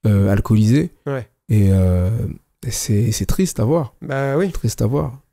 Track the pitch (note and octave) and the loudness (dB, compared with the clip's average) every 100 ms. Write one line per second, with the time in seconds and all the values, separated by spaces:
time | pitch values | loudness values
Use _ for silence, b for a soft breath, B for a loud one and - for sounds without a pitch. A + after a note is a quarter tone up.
0 | A2 G2+ G2+ G2 - A2 G#2+ C3 E3+ _ | 2 2 4 2 2 2 4 2 0 _
1 | - C3+ A2 _ _ G#2+ G2 F#2+ F#2 F2+ | -8 -8 -10 _ _ 2 4 4 2 2
2 | F2+ A2 F#2+ - _ _ B2 - - G#2 | 0 -2 -6 -8 _ _ -10 -8 -2 0
3 | A2+ G#2+ G2 - F#3+ - A2 E3 B2+ _ | 0 -2 -2 0 0 0 0 0 -2 _
4 | - C3+ C#3 C#3+ F#3+ - A2+ - A2 C#3 | -8 -4 -2 -2 -2 -2 -4 -2 -2 -2
5 | D3+ C3 _ | -4 -8 _